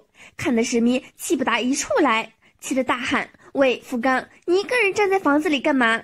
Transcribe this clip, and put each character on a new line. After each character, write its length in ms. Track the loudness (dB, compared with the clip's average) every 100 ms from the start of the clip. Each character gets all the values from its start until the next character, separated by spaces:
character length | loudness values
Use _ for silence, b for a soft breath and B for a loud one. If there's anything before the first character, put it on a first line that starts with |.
| _ B B -8
看 180 | -2
得 100 | 0
史 160 | 0 0
密 220 | 2 0 B -12
气 200 | -4 -2
不 80 |
打 160 | 0 -2
一 140 | -2
处 180 | -4 0 2
来， 320 | 2 0 -4 _ b _
气 140 | -4
得 80 | -2
大 140 | -2 -4
喊 320 | -2 -4 -4 B B
：“喂， 280 | 0 2 0
富 140 | -4 -2
冈， 260 | 0 0 -4 b -2
你 140 | -2
一 20 |
个 120 | 0 0
人 140 | 0
站 140 | 2 2
在 100 | 2
房 220 | 2 2
子 80 | 2
里 120 | 0
干 140 | 0
嘛？” 140 | 2 2 0